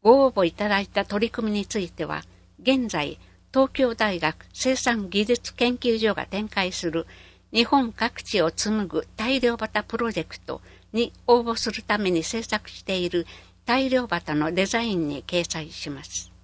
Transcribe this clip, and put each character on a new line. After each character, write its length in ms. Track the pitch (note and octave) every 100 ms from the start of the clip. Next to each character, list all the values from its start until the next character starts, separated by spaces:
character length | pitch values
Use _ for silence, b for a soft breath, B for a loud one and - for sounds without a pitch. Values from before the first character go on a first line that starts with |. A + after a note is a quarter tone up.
ご 220 | G#3 C4+ C4+
応 60 |
募 140 | G#3 F3
い 60 |
た 160 | - G#3
だ 120 | G3+
い 80 | G3
た 180 | - G3
取 220 | G#3 A3+
り 40 |
組 200 | - A3
み 80 | G#3
に 60 | F#3+
つ 140 | A3
い 100 | E3+
て 160 | - D3+
は、 180 | D3+ - b b -
現 260 | - C4+ A#3
在、 320 | F3 C#3+ - b b _
東 180 | C4 C4
京 240 | - B3+ A3+
大 240 | G#3+ F3+
学 260 | D#3 - -
生 220 | - B3+ C4
産 340 | - A#3 G3
技 160 | G3 G#3
術 280 | - - -
研 220 | A#3+ B3
究 220 | B3 A3+
所 140 | G#3+
が 120 | G3 -
展 220 | F#3+ G#3+
開 240 | - F#3
す 180 | F#3+ F3
る 180 | D#3+ E3 B B B _
日 140 | - A#3
本 260 | C#4 A#3+
各 300 | - A3+ -
地 200 | - G3+
を 100 | D#3+
紡 360 | - G#3 A3 F#3
ぐ 200 | D#3 - -
大 240 | A3+ C4+
漁 180 | A#3+ A#3
旗 260 | A3 G#3
プ 140 | G3+ A3+
ロ 140 | A#3
ジ 100 | G3+
ェ 40 | D#3+
ク 140 | -
ト 220 | - C3+ b b b
に 200 | A3 A#3+ - -
応 140 | A#3+
募 140 | A#3 A3+
す 160 | -
る 120 | -
た 140 | - G#3
め 140 | G3
に 120 | F3
制 200 | D#3+ A3+
作 260 | A3+ G#3+ -
し 140 | -
て 140 | - F#3+
い 120 | F3
る 160 | F3 E3 B B B -
大 240 | B3 C4
漁 180 | B3+ A#3+
旗 280 | F3 F3 D3+
の 160 | D#3
デ 140 | F3 G3
ザ 160 | A#3
イ 140 | A#3 F#3
ン 120 | D3+
に 160 | C#3+
掲 260 | - F3 E3+
載 220 | E3 D#3
し 180 | - D3+
ま 140 | C#3
す。 280 | - - - -